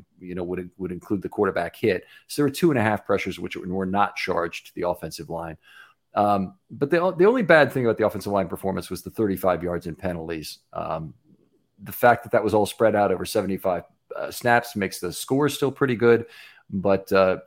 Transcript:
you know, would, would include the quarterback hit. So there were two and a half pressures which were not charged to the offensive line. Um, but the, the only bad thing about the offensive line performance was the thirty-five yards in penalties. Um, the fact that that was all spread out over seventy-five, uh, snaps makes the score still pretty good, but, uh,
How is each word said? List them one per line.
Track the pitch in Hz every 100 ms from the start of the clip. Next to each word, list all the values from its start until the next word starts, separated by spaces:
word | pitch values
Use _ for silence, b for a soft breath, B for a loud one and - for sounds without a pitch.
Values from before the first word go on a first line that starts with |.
| - _
you | 90 90
know, |
would, | 87 90 90 -
would | 92
include | 90 - 101
the | 90
quarterback | - 98 92 85 -
hit. | 113 92 b b _
So | -
there | 147
were |
two | - 175
and | 131
a |
half | 110 104 -
pressures | 98 98 90
which | 92 -
were | 90 92 95
not | 98 98 -
charged | - 85 85 - -
to | -
the | 87
offensive | 90 80 - 80
line. | 82 82 80 b b b b _
Um, | 104 104 101 92 - _
but | 113 143
the, | 175 185
the | 175 196
only | 254
bad | 175 160 139
thing | 135 117
about | 107
the | 107
offensive | 101 101
line | 101 92
performance | 90 95 92 -
was | 90
the | 92
thirty-five | - 107 95 92 87
yards | 87 85 85
in | 78
penalties. | 95 87 82 80 78 - _
Um, | 82 80 80 80 - _ _ _ _ _ _
the | 95
fact | - 123 113
that | -
that | 117
was | 104
all | 107 101
spread | - 110 104
out | 101
over | 90
seventy-five, | 90 110 95 92 95 87 - _ _
uh, | - 69
snaps | - 120 117 - 104
makes | 95 -
the | 87
score | - - 135 147
still | 139 139
pretty | 131 139 113
good, | 120 117 - B B B _
but, | 98 98 95 -
uh, | 98 95 90